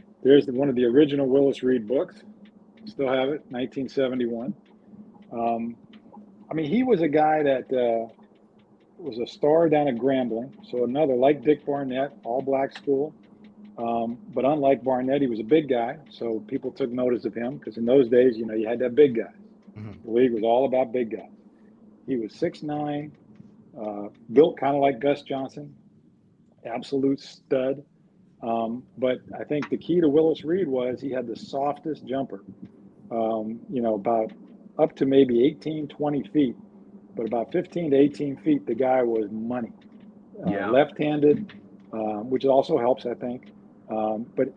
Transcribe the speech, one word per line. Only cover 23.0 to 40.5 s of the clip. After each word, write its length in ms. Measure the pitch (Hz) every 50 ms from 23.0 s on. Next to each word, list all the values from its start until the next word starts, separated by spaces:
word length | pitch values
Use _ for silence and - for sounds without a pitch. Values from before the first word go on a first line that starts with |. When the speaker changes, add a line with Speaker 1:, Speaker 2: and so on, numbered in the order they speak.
| 147 151 - - _ - - - - - - - - - - 123
Speaker 1:
uh, 280 | 110 107 104 101 104 104 - - - - 113
built 260 | 123 156 170 - -
kinda 200 | - 139 143 143
like 200 | 139 139 135 117
Gus 240 | 123 139 143 139 -
Johnson, 500 | - 139 135 135 127 - - 147 147 143 - _ _ _ _ _ _ _ _ _ _ _ _ _ _ _ _ -
absolute 560 | 123 113 123 - - - 135 135 139 139 139
stud. 640 | - - - - _ _ - 135 127 131 139 139 143 _ _ _ _ _ _ _ _ _ _ _ -
Um, 400 | 120 113 117 113 113 117 123 127 - _ -
but 200 | 117 127 127 120 - - - -
I 60 | 110
think 240 | - 147 147 139 -
the 60 | -
key 240 | 104 - - 165 180
to 80 | 165 151
Willis 360 | 139 156 160 160 151 - -
Reed 220 | 147 170 196 190
was 340 | 151 131 127 123 123 127 -
he 100 | - 143
had 160 | 123 127 123 117
the 80 | 110
softest 680 | 101 - - - 139 139 147 139 - - 160 151 - -
jumper, 380 | - 123 135 135 - - 98 101 - - - - - - - - - - - - - 120
um, 480 | 113 113 110 113 110 107 107 113 117 117 -
you 100 | - 131
know, 140 | 117 113 110
about 380 | 104 98 120 117 113 110 110 - - - - - - - - - -
up 160 | 151 160 -
to 100 | - 151
maybe 380 | 135 135 135 139 127 120 120 120
eighteen, 440 | 147 165 143 - 151 156 156 151 143
twenty 340 | - - 143 147 147 143 120 - -
feet, 240 | 151 147 123 113 - - - - - - - - - - - -
but 100 | - 120
about 240 | 110 110 120 113 - -
fifteen 380 | - - - - - 170 156
to 60 | 139
eighteen 400 | 135 143 143 139 - 151 143 135
feet, 280 | 135 - 160 151 139 -
the 80 | - 120
guy 280 | 110 127 127 131 131 127
was 280 | 117 117 110 110 101
money. 420 | 107 110 110 117 123 127 117 110 - - - - - - - - - - - - - - -
Uh, 40 | 90